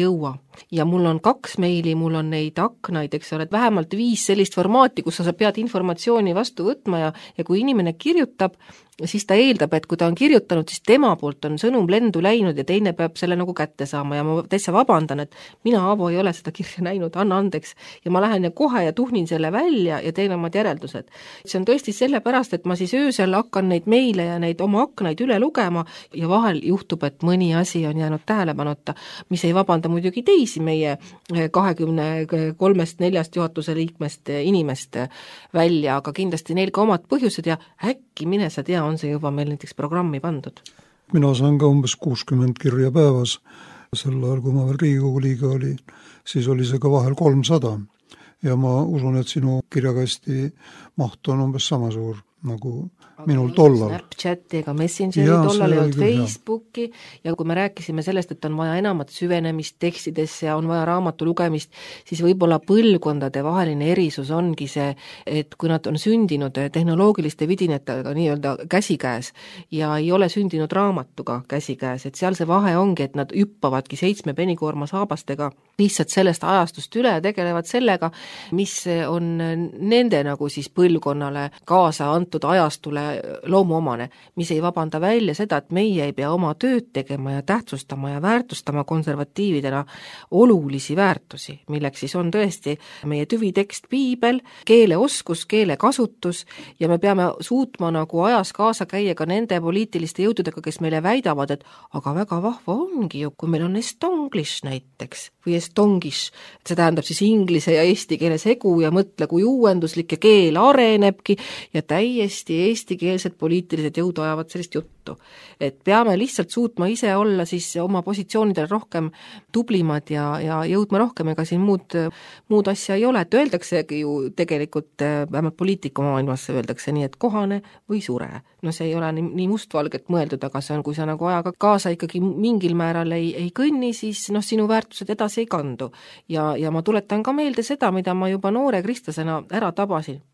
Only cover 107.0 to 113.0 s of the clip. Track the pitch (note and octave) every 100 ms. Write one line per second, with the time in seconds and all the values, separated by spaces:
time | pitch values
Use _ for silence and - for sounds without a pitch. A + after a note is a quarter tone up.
107 | - D#3+ G#3 A3 F#3 E3+ F3 D#3+ F3 G#3
108 | - D#3+ E3 D#3 G#3+ A#3+ G3 E3+ D#3 F3+
109 | G3 - D#3 E3+ A3 C4 A3 F3+ D#3+ E3+
110 | E3 D#3+ G#3+ G#3+ E3+ D#3+ B3 C#4+ A3+ G#3+
111 | G3+ G3 - G3+ - - - D#3 - D#3+
112 | A#3 B3 G3+ G3+ - E3 G#3+ A3+ - F3+